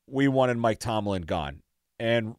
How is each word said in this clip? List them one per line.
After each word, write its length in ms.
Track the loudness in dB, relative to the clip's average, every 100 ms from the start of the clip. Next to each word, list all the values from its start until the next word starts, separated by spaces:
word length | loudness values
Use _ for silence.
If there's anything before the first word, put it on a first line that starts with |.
| -8
we 200 | 0 2
wanted 300 | 4 2 2
Mike 220 | 0 0
Tomlin 420 | -2 -2 -2 -4
gone. 400 | -2 -4 -4 -10 _ _ _ -4
And 340 | 0 0 0